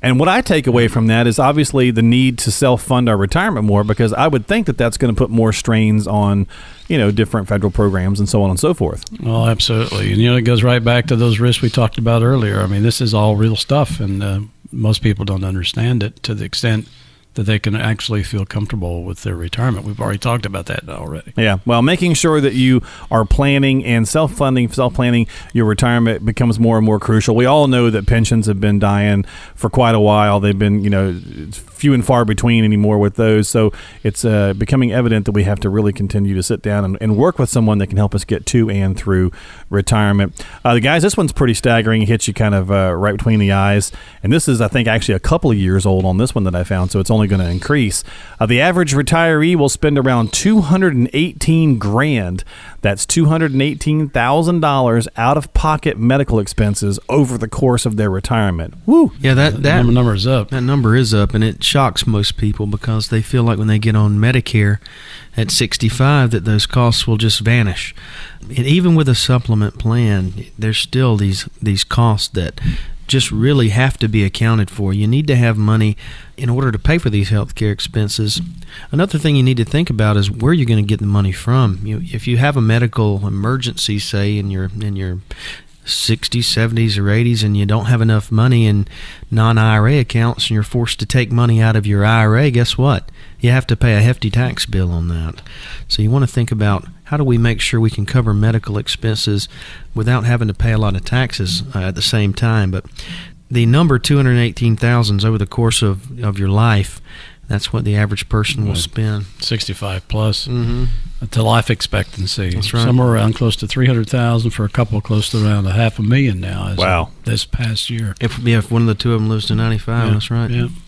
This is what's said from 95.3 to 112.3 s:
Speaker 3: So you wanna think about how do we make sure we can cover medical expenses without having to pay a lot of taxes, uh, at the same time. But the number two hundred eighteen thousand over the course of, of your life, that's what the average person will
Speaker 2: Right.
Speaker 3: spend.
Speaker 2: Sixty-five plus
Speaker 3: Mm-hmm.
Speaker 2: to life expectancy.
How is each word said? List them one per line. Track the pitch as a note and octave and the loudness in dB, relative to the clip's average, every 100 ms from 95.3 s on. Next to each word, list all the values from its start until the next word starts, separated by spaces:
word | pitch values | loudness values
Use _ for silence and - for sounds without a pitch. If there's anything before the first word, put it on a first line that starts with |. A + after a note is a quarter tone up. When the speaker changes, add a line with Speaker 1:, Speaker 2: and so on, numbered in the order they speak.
| - - - - - - | -10 -18 -18 -16 -14 -8
Speaker 3:
So | - | -2
you | G#2+ | 0
wanna | C3+ C3 | 2 0
think | - A2+ | 0 -2
about | A2 G#2 G2 - - - | 0 0 0 -6 -20 -6
how | D3 | -2
do | |
we | C#3 A#2 | 0 2
make | A#2 A2 | 2 0
sure | - A#2 | -2 0
we | A2 | 0
can | - G2+ | -2 -2
cover | B2+ A2+ | 0 2
medical | G#2 G#2+ A2 A2 G#2 | 2 2 0 -2 -6
expenses | - - A2+ G#2+ - G2+ - - - - - | -6 -4 -4 -2 -2 -2 -4 -14 -18 -18 -10
without | - A2 B2 | -4 0 0
having | A#2+ A#2+ A2 | 0 0 -2
to | |
pay | G2 A#2 | -2 0
a | G#2+ | 2
lot | G#2+ F#2+ | 0 -2
of | |
taxes, | - B2 B2+ - F#2 F2 - | -2 -2 -2 -4 -4 -4 -6
uh, | G2+ | -6
at | F#2 | -4
the | F#2+ | -4
same | - A2 G2+ | -2 0 0
time. | G2 A#2 A2+ F#2+ | 0 0 2 0
But | F#2 - - - - - - - | -4 -8 -18 -14 -14 -14 -20 -6
the | A#2+ A#2 | 0 4
number | C#3 E3+ B2+ | 4 4 2
two | - C#3+ | 2 2
hundred | C3 A#2+ | 4 2
eighteen | A#2+ - A#2 A2 | 0 0 0 2
thousand | A#2 A#2+ G#2+ G2+ | 2 2 2 0
over | A2 A2 | 0 0
the | G2+ | -2
course | - A#2 A2 | 0 0 2
of, | G#2+ F#2+ C3 B2 | 0 -2 -8 -6
of | A2 G2 | -4 -2
your | G2 | 0
life, | G2+ A#2 G#2 F#2+ - - - - - - | 2 2 2 0 -8 -18 -20 -20 -20 -8
that's | G2+ - | -6 -4
what | D3 | -4
the | A#2 | -2
average | G#2 G#2 G#2 - | 0 0 -2 -2
person | A2 G#2+ C3 | -2 -2 -2
will | G#2 | -2
Speaker 2:
Right. | - | -2
Speaker 3:
spend. | - - A2 G#2 G2+ - | -4 -4 -4 -4 -8 -10
Speaker 2:
Sixty-five | - A2+ - G2 G2+ F#2 - | -6 -6 -6 -8 -8 -8 -6
plus | A2 G#2+ G#2 - | -2 -2 -2 -4
Speaker 3:
Mm-hmm. | B2 A#2 A#2+ B2 - - - A2 | -4 -2 0 0 0 -4 -8 -4
Speaker 2:
to | A2+ | 0
life | A2 A#2 - | 2 2 2
expectancy. | A#2 - G2+ - - F#2 | -2 -2 -4 -4 -6 -6